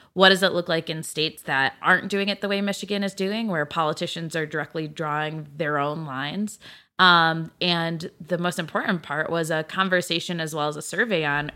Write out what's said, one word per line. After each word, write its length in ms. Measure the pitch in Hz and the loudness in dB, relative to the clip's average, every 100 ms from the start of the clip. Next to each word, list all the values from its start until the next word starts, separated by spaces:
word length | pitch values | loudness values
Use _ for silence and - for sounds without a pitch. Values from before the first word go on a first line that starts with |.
| - | -10
What 160 | - 190 | 6 8
does 140 | 190 | 8
it 100 | 190 | 4
look 160 | 175 175 | 0 0
like 220 | 165 160 | -2 -2
in 120 | 160 | -8
states 400 | 156 - 156 147 | -6 -4 -4 -4
that 300 | - 139 135 - | -2 0 0 0
aren't 300 | 156 180 196 | 2 4 2
doing 180 | 202 196 | -2 -2
it 140 | 196 | -2
the 60 | 202 | -2
way 120 | 202 | -2
Michigan 420 | 202 196 190 202 | -2 -4 -4 -4
is 120 | 196 | -4
doing, 340 | 196 190 220 226 | -2 -4 -2 -2
where 160 | 170 | -2
politicians 720 | 147 165 156 151 175 - 165 165 | -2 0 0 -2 -6 -6 -6 -4
are 80 | |
directly 420 | 156 156 143 170 156 | -4 -6 -6 -6 -8
drawing 600 | 151 156 147 156 156 147 147 | -6 -4 -2 -4 -6 -12 -6
their 220 | 151 147 | -2 0
own 260 | 143 156 | 0 -2
lines? 540 | 156 131 143 175 208 - - - _ - | -6 -6 -6 -4 -6 -8 -20 -20 _ 4
Um, 520 | 185 175 165 160 160 - | 8 8 6 2 -4 -4
and 500 | 175 170 165 165 170 - | 0 0 0 -4 -8 -12
the 180 | 160 175 | -4 -2
most 200 | 175 175 | 0 -2
important 440 | 165 202 269 180 | -4 -4 0 -2
part 260 | - 147 156 | -2 -4 0
was 220 | 165 160 | -2 0
a 140 | 160 | -2
conversation 760 | 156 185 190 180 175 170 - 175 | -2 -2 2 2 2 -2 -2 -4
as 140 | 160 | -4
well 140 | 156 151 | -2 -2
as 80 | 151 | -4
a 60 | |
survey 420 | - 170 233 180 | -6 -2 0 2
on, 260 | 151 143 147 | 2 0 -2